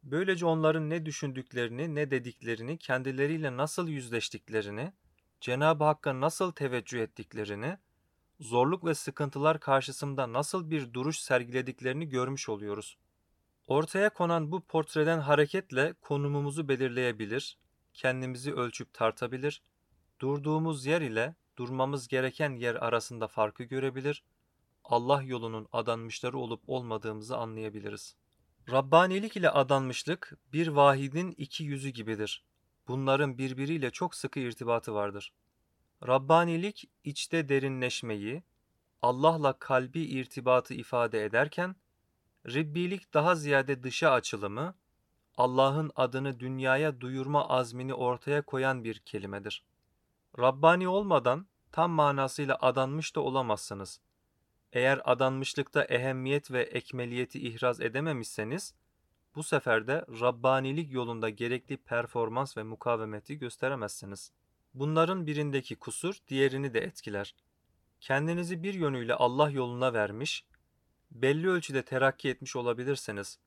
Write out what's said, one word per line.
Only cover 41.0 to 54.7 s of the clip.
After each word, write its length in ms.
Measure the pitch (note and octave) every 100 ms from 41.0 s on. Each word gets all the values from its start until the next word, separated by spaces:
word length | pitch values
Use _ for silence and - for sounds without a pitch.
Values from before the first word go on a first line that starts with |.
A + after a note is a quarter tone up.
| A#2 A2
ederken, 520 | G#2+ A#2 D3 - F3+ F#3+ _ _ _ _ _ _ -
Ribbilik 680 | C3 D#3 D3+ F3+ F#3+ _
daha 200 | D3+ D#3
ziyade 480 | F3 D3 C#3 C3 C3+
dışa 280 | B2+ - D#3+
açılımı, 640 | B2+ - A2 G2+ G#2+ D#3+ F#3+ _ _ _ _ _ -
Allah'ın 560 | B2+ B2+ C3+ C#3+ D#3 -
adını 440 | B2+ C3 C#3 B2
dünyaya 600 | B2+ C3 C3 C3 D#3 C3
duyurma 480 | B2+ C3 C3 D3 C#3+
azmini 460 | C3 A#2+ A#2+ C3
ortaya 480 | B2+ B2 B2 - D3
koyan 420 | C#3+ C3 C3 B2+
bir 140 | A2+ A2
kelimedir. 680 | - G#2+ G2 G2+ G2+ - _ _ _ _ _ _ _ -
Rabbani 500 | B2 C3+ D#3+ F3 F#3
olmadan 580 | F#3+ G#3 D#3 B2 C#3 F#3+ _ _
tam 180 | - E3+
manasıyla 680 | D#3+ D3 C#3 C3+ - C#3 C3+
adanmış 540 | B2+ B2+ C3 D3 D#3
da 60 | -
olamazsınız. 800 | C#3 C3 B2 G#2 - G2+ F#2+ - _ _ _ _ _ _ _